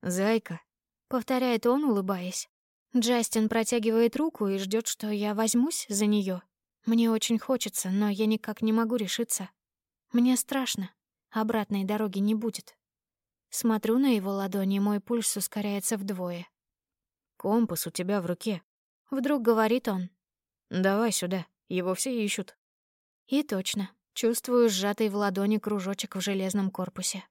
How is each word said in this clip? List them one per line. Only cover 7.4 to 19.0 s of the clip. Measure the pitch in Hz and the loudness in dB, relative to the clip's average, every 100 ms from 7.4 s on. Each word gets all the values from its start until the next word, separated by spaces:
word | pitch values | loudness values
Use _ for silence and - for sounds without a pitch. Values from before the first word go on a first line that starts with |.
хочется, | - 254 - - 185 | 0 -2 -2 -6 -2
но | 190 208 | 0 0
я | 202 214 | 0 0
никак | 220 - 208 | 0 -4 -4
не | 220 | 0
могу | 220 226 240 | 2 2 0
решиться. | 196 - 233 - 185 _ _ _ _ _ _ | -2 -4 -4 -4 -8 _ _ _ _ _ _
Мне | 240 247 254 | 2 4 2
страшно. | - 277 254 - 185 _ _ _ _ | 0 -2 -2 -4 -8 _ _ _ _
Обратной | 220 214 226 202 202 190 | -4 0 0 -2 -2 -2
дороги | 208 208 190 | -2 -2 0
не | 202 220 | 0 2
будет. | 226 - - _ _ _ _ _ _ _ _ | -2 -6 -14 _ _ _ _ _ _ _ _
Смотрю | - 233 220 220 233 | -2 0 0 2 2
на | 277 226 | 4 2
его | 190 | 0
ладони, | 196 196 196 190 196 | -2 -2 -2 0 2
мой | 202 208 | 2 0
пульс | - 240 214 - | 0 -2 -2 -4
ускоряется | - - 208 202 - 220 | -6 -4 -4 -4 -2 -4
вдвое. | 196 190 180 175 175 _ _ _ _ _ _ _ _ _ | -4 -6 -6 -6 -10 _ _ _ _ _ _ _ _ _
«Компас | 190 220 226 170 - | 0 2 2 -2 -6
у | |
тебя | - 180 202 | -4 -2 -2
в | 175 | 0
руке», | 175 - 190 _ _ _ _ | -4 -2 -4 _ _ _ _